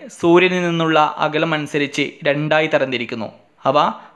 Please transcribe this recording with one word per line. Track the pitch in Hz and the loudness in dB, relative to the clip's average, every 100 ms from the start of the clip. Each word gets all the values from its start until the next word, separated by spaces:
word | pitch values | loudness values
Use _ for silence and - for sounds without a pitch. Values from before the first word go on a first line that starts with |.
| 233 - | -18 -2
സൂര്യനിൽ | 170 175 180 180 175 | 4 6 4 0 -2
നിന്നുള്ള | 165 160 156 151 - 156 | 0 2 2 2 0 -2
അകലമനുസരിച്ച് | 151 165 156 147 151 139 143 139 - 151 | -2 -2 -2 -4 -4 -2 -2 -4 -4 -2
രണ്ടായി | 143 151 156 156 | -2 0 0 0
തരംതിരിക്കുന്നു. | 156 131 123 117 117 107 - _ _ 139 | 0 0 -4 -6 -8 -10 -12 _ _ 0
അവ | 143 175 - - | 2 0 -4 -16